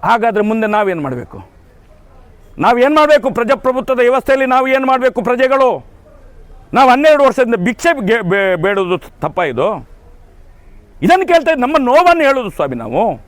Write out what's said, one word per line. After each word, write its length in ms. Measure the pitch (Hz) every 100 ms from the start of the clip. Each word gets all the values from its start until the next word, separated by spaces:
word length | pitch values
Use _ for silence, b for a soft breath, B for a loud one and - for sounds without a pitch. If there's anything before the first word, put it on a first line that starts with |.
ಹಾಗಾದ್ರೆ 420 | 156 226 233 208
ಮುಂದೆ 220 | 208 220 214
ನಾವೇನು 360 | 208 202 175
ಮಾಡಬೇಕು? 360 | 143 127 113 104 87 _ _ _ _ - - - - - - -
ನಾವೇನು 360 | 175 240 254
ಮಾಡಬೇಕು? 360 | 302 302 302 233
ಪ್ರಜಾಪ್ರಭುತ್ವದ 680 | 220 233 269 254 254 262 254
ವ್ಯವಸ್ಥೆಯಲ್ಲಿ 480 | 240 262 247 269 269
ನಾವು 220 | 262 262
ಏನು 180 | 262 262
ಮಾಡಬೇಕು? 360 | 262 254 247
ಪ್ರಜೆಗಳು 480 | 220 247 262 269 262 165 - - - - - - - - -
ನಾವು 160 | 233 262
ಹನ್ನೆರಡು 340 | 247 302 294
ವರ್ಷದಿಂದ 300 | 277 240 254
ಭಿಕ್ಷೆ 380 | 233 180 247 339 311 196
ಗೆ-, 180 | 226 185
ಬೇ-, 260 | 196 196 180
ಬೇಡುವುದು 360 | 190 202 185 175 - -
ತಪ್ಪ 180 | 151 151
ಇದು? 300 | 165 117 160 196 113 - - - - - - - - - - -
ಇದನ್ನು 240 | 156 370 381
ಕೇಳ್ತಾ 240 | 339 320
ಇದ್ದು 100 | 320 247
ನಮ್ಮ 100 | 311 247
ನೋವನ್ನು 320 | 277 359 339 285
ಹೇಳೋದು 220 | 269 220
ಸ್ವಾಮಿ 260 | - 147 123
ನಾವು. 260 | 113 127 220 135